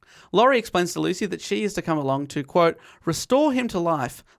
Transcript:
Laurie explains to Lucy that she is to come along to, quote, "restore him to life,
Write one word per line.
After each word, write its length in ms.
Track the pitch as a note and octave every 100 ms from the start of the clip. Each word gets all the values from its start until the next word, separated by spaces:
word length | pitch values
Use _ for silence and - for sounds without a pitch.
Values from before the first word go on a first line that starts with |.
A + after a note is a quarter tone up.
| _ - -
Laurie 260 | F#3+ B3+ B3+
explains 340 | - F3+ F3
to 80 | D#3+
Lucy 260 | D#3 F3+ G3
that 140 | F3
she 240 | - G3+
is 100 | G#3
to 80 | F3+
come 160 | E3+ D#3
along 280 | C3+ C3+ C#3+
to, 140 | D3+
quote, 320 | C3+ F3+ E3 D#3+ - -
"restore 480 | - D#3 - C4 D4+
him 140 | B3+ A#3+
to 100 | F#3
life, 440 | E3+ D#3 B2 - -